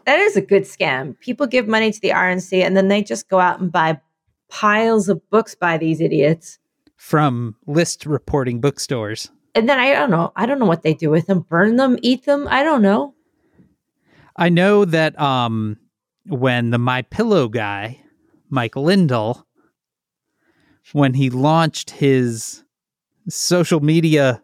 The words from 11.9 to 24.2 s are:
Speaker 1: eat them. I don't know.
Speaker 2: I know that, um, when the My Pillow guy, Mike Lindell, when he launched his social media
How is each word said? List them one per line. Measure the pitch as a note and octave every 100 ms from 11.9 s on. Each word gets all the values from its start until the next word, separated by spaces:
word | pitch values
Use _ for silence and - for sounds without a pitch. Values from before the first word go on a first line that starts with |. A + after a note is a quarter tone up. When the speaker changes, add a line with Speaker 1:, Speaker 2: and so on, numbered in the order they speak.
| A#3+
Speaker 1:
eat | A#3+ B3+ -
them. | C#4+ C#4+
I | C4
don't | D4+ C#4+
know. | G3 G#3+ C#4+ _ _ _ _ _ _ _ _ _ _ _ _ -
Speaker 2:
I | F3
know | F3 F#3+ G#3
that, | G3+ D#3+ D#3 D#3
um, | C#3+ C3 A#2+ A2 G#2+ G#2+ _ _ _ _ -
when | C#3 C3 B2 A#2+
the | A#2+
My | B2 B2+
Pillow | B2+ - A3+ G3 B2
guy, | A2+ G#2 G2+ G#2+ B2+ _ _ _ _ -
Mike | C3+ A#2 C#3
Lindell, | D3 G3+ E3 A#2+ G#2+ A#2+ _ _ _ _ _ _ _ _ _ _ _ _ _ _ _
when | D3 C#3
he | C3 C3+
launched | B2 C#3+ D#3+ D#3+ - -
his | - C#3+ C3 B2 A2+ - - _ _ _ _ _ _ -
social | - - F3+ E3 E3
media | D3 E3 E3 D3+